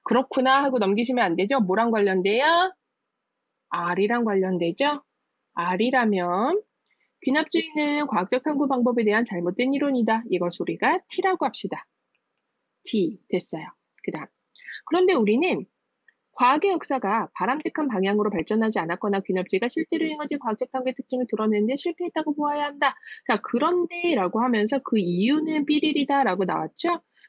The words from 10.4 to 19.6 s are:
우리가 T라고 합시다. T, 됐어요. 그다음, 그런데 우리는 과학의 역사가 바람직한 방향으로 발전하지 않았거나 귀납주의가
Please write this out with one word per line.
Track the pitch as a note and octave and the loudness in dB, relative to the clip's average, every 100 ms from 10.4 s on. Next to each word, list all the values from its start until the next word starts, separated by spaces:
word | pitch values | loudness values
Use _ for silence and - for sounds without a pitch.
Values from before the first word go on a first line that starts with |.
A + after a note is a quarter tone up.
| F3 - | -2 -4
우리가 | F3 E3+ A#3+ F4 - | -6 -2 0 0 -4
T라고 | - F#4+ F#4 | -2 0 0
합시다. | C4+ - - - - _ _ _ _ _ _ _ _ _ | -2 -4 -8 -10 -14 _ _ _ _ _ _ _ _ _
T, | - A3 F3 - _ | -4 -2 -2 -4 _
됐어요. | F3+ - D#3+ D#3 - _ _ | -4 -4 -10 -12 -18 _ _
그다음, | - D#3 - _ _ - - - - | -10 -10 -10 _ _ -20 -20 -18 -2
그런데 | E4+ F#4 | 2 4
우리는 | E4+ G#3 A3+ F4+ F#3+ - _ _ _ _ _ _ | 4 4 2 2 -2 -6 _ _ _ _ _ _
과학의 | - B3 D4 G4 | 0 2 4 2
역사가 | F4 - C4+ G3+ A3 E3+ | 0 -2 -4 -2 -2 -4
바람직한 | - F#3+ C#4 - - D4 | -4 -2 -2 -4 -4 -2
방향으로 | G#3 F#3+ G#3 G#3 | 0 2 2 0
발전하지 | G3 D#3 G#3+ A3 G#3+ | -2 -2 0 0 0
않았거나 | E3 F3 G#3 G3 F#3+ | -2 -4 -2 -2 0
귀납주의가 | F#3 F#3 F#3+ | -2 -2 -2